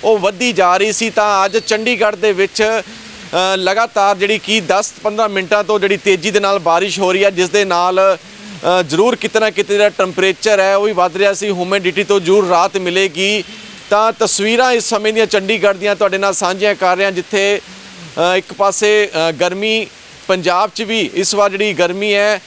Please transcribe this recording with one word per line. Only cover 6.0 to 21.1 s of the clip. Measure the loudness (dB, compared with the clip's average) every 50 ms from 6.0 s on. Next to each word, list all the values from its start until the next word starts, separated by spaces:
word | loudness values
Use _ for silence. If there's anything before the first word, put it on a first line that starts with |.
| 2 0 0 2 0 0
ਦੇ | 0 0
ਨਾਲ | 0 2 0 0
ਬਾਰਿਸ਼ | 0 2 2 2 0 -2 -2 -2
ਹੋ | 0 0
ਰਹੀ | 2 2 2
ਹੈ, | 2
ਜਿਸ | 2 0 -2 0
ਦੇ | 2 0 0
ਨਾਲ, | 2 0 0 2 2 2 2 2 2 2 0 -6 -20 -20 -18 -18 -18 -16 -4 0 2 2 2
ਅ, |
ਜ਼ਰੂਰ | 2 0 2 2 2 2 2
ਕਿਤੇ | -2 -4 -2 0 0
ਨਾ | 0 0
ਕਿਤੇ | 0 -2 -2 -2 2
ਜਿਹੜਾ | 2 2 2
ਟੈਂਪਰੇਚਰ | 2 0 -2 -2 0 0 0 0 0 0 0 0 2 2
ਹੈ, | 4 2 2
ਉਹ | 2 0
ਵੀ | 0
ਵੱਧ | 0 0 0 0 0
ਰਿਹਾ | 0 0 0
ਸੀ। | 0 0 -2
ਹਿਊਮਿਡਿਟੀ | -4 -2 -2 -2 -2 -2 0 0 -2 -2 -2 0
ਤੋਂ | 2 0 0
ਜ਼ਰੂਰ | 2 2 2 2 4 4
ਰਾਹਤ | 2 2 2 2 0
ਮਿਲੇਗੀ। | -2 -4 -2 0 0 0 0 -2 -2 -2 0 0 -2 -4 -8 -16 -18 -18 -18 -20 -20 -4 0
ਤਾਂ | 2 2 2 2
ਤਸਵੀਰਾਂ | 0 0 -2 -2 0 -2 0 0 2 2 2 2
ਇਸ | 2 0 0
ਸਮੇਂ | -2 -4 -2 -2 0
ਦੀਆਂ | 0 0 0
ਚੰਡੀਗੜ੍ਹ | 2 0 -2 0 0 -2 2 2 0 0 0
ਦੀਆਂ | -2 -2 0
ਤੁਹਾਡੇ | 0 0 0 0 0
ਨਾਲ | -2 -2 -2
ਸਾਂਝੀਆਂ | -2 -2 -2 -2 0 0 -2 0
ਕਰ | 2 0 0 2
ਰਹੇ | 2 0
ਹਾਂ, | -2
ਜਿੱਥੇ, | -2 -4 -6 -2 -2 0 0 0 0 -2 -4 -12 -20 -20 -20 -20 -20 -18 -20 -12 -4 0
ਅ, | 0 2 2
ਇੱਕ | 0 -2 -6
ਪਾਸੇ, | -4 0 0 0 0 0 0 2 2 2 2 0 -2 -2 -2 -2
ਅ, |
ਗਰਮੀ | 0 0 -2 -2 -2 -2 -2 -2 -2 -2 -4 -6 -12 -20 -20 -20 -20 -16 -4 -2
ਪੰਜਾਬ | -2 0 0 0 2 2 0 -2 -2
'ਚ | -8
ਵੀ | -6 -4 -2 -2 -2 -2